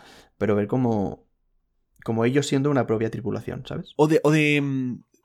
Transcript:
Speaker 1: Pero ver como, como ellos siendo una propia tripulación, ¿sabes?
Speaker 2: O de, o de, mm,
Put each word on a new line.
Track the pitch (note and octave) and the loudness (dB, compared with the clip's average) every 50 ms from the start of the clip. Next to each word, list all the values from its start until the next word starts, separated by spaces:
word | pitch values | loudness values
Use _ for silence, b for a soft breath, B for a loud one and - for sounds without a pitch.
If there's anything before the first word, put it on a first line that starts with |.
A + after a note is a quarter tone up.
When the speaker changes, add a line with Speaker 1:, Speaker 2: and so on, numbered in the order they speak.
| B B B B B B B | B B B B B B B
Speaker 1:
Pero | - G2+ G#2+ G2+ | -4 0 0 2
ver | G#2 G#2 | 0 0
como, | G2+ C3 C3 B2+ A#2 A2 G#2 F#2+ C2+ - - _ _ _ _ _ _ _ _ _ _ _ _ _ _ _ _ - | 0 0 0 0 0 0 0 -2 -4 -6 -10 _ _ _ _ _ _ _ _ _ _ _ _ _ _ _ _ -6
como | - A2+ A2+ A#2 | -4 -2 0 0
ellos | B2 C3+ C#3+ C3+ | 2 2 2 0
siendo | - D3 C3+ C3+ D3 | 2 0 0 2 2
una | C#3+ B2+ A2+ | 2 2 2
propia | - A2+ G#2+ A2 A2 | 0 0 -2 -2 -4
tripulación, | A2 A2+ - G#2 G#2 G#2 - - E2+ - - | -4 -6 -6 -6 -6 -6 -8 -10 -10 -10 -10
¿sabes? | - - E3 - - - | -10 -10 -10 -12 -10 0
Speaker 2:
O | - D3+ | 0 2
de, | D#3 D#3+ - - | 4 4 2 4
o | D3 | 4
de, | D#3 D#3 D3+ D3 D3 D3 | 4 4 4 2 2 2
mm, | C#3+ C#3 C3+ C3 B2+ B2+ A#2 - _ _ _ _ | 0 0 -2 -2 -2 -4 -6 -8 _ _ _ _